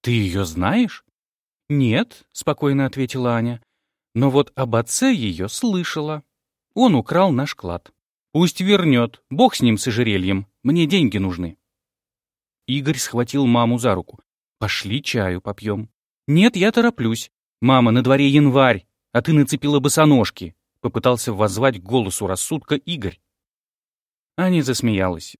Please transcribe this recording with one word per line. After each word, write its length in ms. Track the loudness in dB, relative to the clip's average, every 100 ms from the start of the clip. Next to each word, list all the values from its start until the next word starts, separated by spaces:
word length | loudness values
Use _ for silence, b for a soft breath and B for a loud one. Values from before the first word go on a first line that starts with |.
«Ты 100 | 0
её 320 | -2 0 -4
знаешь?» 600 | -4 -2 0 0 -2 -6 _ _ _ _ _ _ _
«Нет», 580 | 0 2 0 -4 -10 _
спокойно 540 | -8 -6 -2 -2 0 -2
ответила 480 | -4 -6 -4 -2 -2
Аня. 260 | -4 -8 _ _ _ _ _
«Но 160 | 0 2
вот 200 | 2 0
об 220 | -4 -2 -2
отце 360 | -2 -2 0
её 360 | 0 -2 -6 -8
слышала. 760 | -4 -2 -2 -4 -8 -8 -10 _ _ _ _ _
Он 200 | 2 2
украл 380 | 2 0 2 2
наш 220 | 2 -4
клад. 380 | -8 -10 -10 _ _ _ _ _
Пусть 280 | 0 0 0
вернёт, 600 | 0 2 4 2 0 _ _
бог 240 | 2 2
с 60 | 4
ним, 180 | 0 2
с 80 | -2
ожерельем. 580 | -2 0 0 0 -4 -6 _
Мне 240 | -2 0 2
деньги 320 | 2 2 0
нужны». 400 | -4 -6 -10 -12 _ _ _ _ _ _ _ _ _ _ -6
Игорь 320 | -4 -4 -4
схватил 480 | -4 -4 -2 0 2
маму 320 | 2 2 0
за 160 | 0
руку. 260 | -2 -4 -20 _ _ _ _
«Пошли 440 | -6 -6 -6 -6
чаю 400 | -4 -4 -2 -4
попьём». 480 | -8 -8 -6 -6 -8 _ _ _ 0
«Нет, 300 | 4 4 2
я 160 | 0
тороплюсь. 580 | 2 0 0 -4 -4 -8 _ _ _
Мама, 300 | 2 4 4
на 120 | 2
дворе 240 | 2 2 4
январь, 600 | 4 4 4 4 2 _ _ _
а 80 | -2
ты 140 | 2
нацепила 460 | 2 2 -2 0 0
босоножки», 760 | 2 4 4 4 2 -6 -16 _ _ _
попытался 540 | -6 -2 0 -2 -4
воззвать 440 | -2 -2 2 -2 -2
к 40 |
голосу 440 | -4 -2 -2 -6 -6
рассудка 500 | -6 -6 -8 -4 -6
Игорь. 440 | -6 -8 -8 -10 _ _ _ _ _ _ _ _ _ _ _ -2
Аня 240 | 0 2
засмеялась. 760 | 0 0 0 0 0 -4 -12